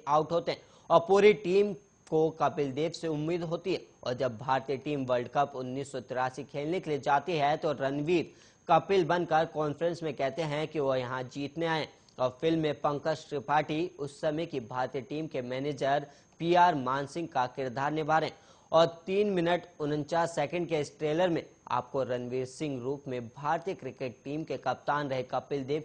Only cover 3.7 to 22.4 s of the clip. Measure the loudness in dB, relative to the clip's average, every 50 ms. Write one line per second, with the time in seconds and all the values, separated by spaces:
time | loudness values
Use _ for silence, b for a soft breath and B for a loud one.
3.7 | -4 -4 -4 -10 -18 _ -6 -6 -2 -2 -2 -2 -2 -4 -2 0 0 0 0 -2
4.7 | -4 -4 -2 -4 -4 -2 0 0 0 0 0 -2 0 0 0 0 -2 -6 -8 -6
5.7 | -6 -6 -8 -6 -8 -10 -8 -6 -4 -2 -2 -2 -4 -8 -12 -10 -8 -6 -4 -4
6.7 | -4 -4 -2 -4 -4 -2 0 2 2 2 2 0 0 0 2 2 2 0 0 -2
7.7 | -2 0 -2 -2 -2 -2 0 2 2 2 0 -2 B B B B B B _ 4
8.7 | 4 4 4 4 2 2 4 4 2 0 2 2 2 2 2 0 -2 -2 -4 -2
9.7 | -2 -2 -2 -2 -2 -2 -4 -6 -4 -2 -2 -2 -2 -2 -4 -2 -2 -2 -4 -4
10.7 | -2 0 0 2 2 0 0 -2 -4 -6 -6 -6 -6 -6 -8 -6 -4 -2 -2 0
11.7 | 0 0 -2 -4 b b b b _ -2 -2 -2 0 0 0 2 2 2 2 0
12.7 | -2 0 0 -2 -2 0 -2 -2 -4 -4 -6 -6 -8 -6 -2 0 0 0 2 0
13.7 | -2 -2 -2 -4 -4 -8 -8 -10 -8 -4 -2 -2 -2 -2 -4 -4 -6 -6 -6 -6
14.7 | -4 -4 -4 -2 -4 -6 -6 -6 -6 -6 -6 -4 -4 -6 -4 -4 -4 -4 -4 -4
15.7 | -4 -2 0 0 2 0 0 -4 B B B B _ _ 0 4 6 8 8 6
16.7 | 6 2 0 0 -2 -2 -4 -4 -6 -8 -8 -4 -2 0 -2 0 -2 -4 -6 -4
17.7 | -4 -2 -2 -2 -2 -2 0 2 2 2 2 0 -4 B B B B B B B
18.7 | 4 6 6 4 2 -4 -6 -2 0 2 2 2 2 2 2 2 2 0 -2 -6
19.7 | -10 -6 -4 -2 -2 -2 -2 0 0 0 0 0 0 -2 -2 -2 -2 -4 -2 -2
20.7 | -2 -2 -2 -4 -6 -4 -2 0 2 2 2 2 2 0 -2 -6 -12 _ _ -4
21.7 | -2 -2 -2 -2 -2 -2 0 0 -2 -2 -2 -4 -4 -4